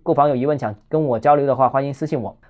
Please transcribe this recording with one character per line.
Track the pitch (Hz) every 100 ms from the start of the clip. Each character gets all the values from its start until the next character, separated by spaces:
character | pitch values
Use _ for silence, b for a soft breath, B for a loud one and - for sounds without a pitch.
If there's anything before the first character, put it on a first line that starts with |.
购 | -
房 | 143 147
有 |
疑 | 127 139
问， | 143
想 | 110 104 -
跟 | 156
我 | 151 113
交 | 143
流 | 147 139
的 |
话， | 127 127
欢 | 135
迎 | 139
私 | 135 151
信 | 147
我， | 101 -